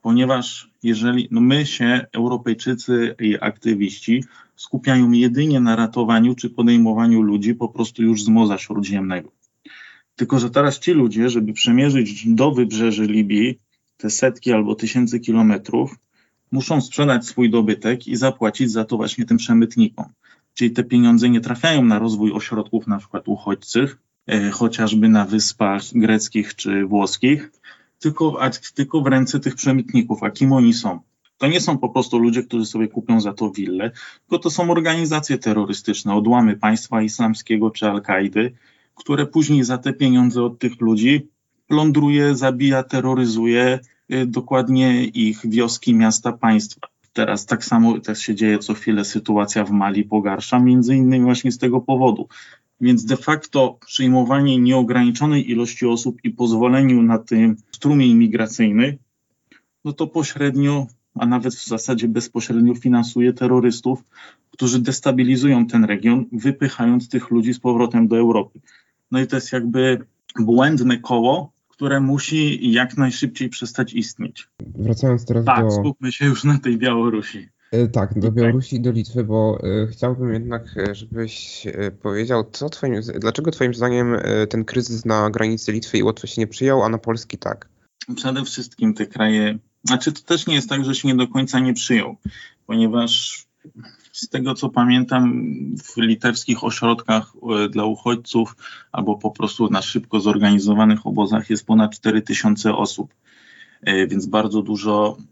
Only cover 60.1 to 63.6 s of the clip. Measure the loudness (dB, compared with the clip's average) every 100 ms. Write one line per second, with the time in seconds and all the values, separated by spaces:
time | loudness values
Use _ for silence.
60.1 | -4 -4 -2 -2 2 0 0 -4 _ _
61.1 | -4 0 0 -2 -8 -8 -6 -4 -2 0
62.1 | -2 -4 -8 -2 2 2 2 2 2 2
63.1 | 2 2 2 2 4